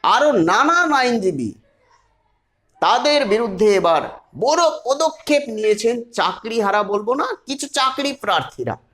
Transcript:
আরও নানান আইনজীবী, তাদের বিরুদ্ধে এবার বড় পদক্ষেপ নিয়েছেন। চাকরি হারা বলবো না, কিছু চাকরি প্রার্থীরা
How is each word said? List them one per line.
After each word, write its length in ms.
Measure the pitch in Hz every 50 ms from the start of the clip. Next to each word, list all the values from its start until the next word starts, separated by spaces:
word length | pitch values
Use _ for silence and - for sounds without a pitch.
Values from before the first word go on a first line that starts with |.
আরও 300 | - 165 196 247 285 302
নানান 600 | 269 202 160 165 190 220 269 302 339 349 349 320
আইনজীবী, 600 | 294 269 254 247 240 226 190 185 165 135 120 104 - - _ _ _ _ _ _ _ _ _ _ _ _ _ _ _ _ _ _ _ _ _ _ _ _
তাদের 440 | 156 170 220 254 254 294 294 294 269
বিরুদ্ধে 500 | 202 202 220 240 220 190 180 220 214 202
এবার 460 | 190 170 170 165 151 - - - - _ _ _ 135
বড় 240 | 196 269 311 339 339 311 311 - -
পদক্ষেপ 580 | 240 269 285 320 311 311 - - - 294 285 285 247
নিয়েছেন। 640 | 220 214 214 214 208 208 226 233 240 240 233 -
চাকরি 480 | - - 170 180 175 - - 226 220 233
হারা 220 | 208 196 202 208
বলবো 320 | 208 196 202 202 214 220 254
না, 120 | 285 359 523 440 - _
কিছু 220 | - 277 277 - 277
চাকরি 440 | - 277 262 262 262 277 277 285
প্রার্থীরা 640 | 262 - - 208 185 160 139 - - - 123 117 98 - _ _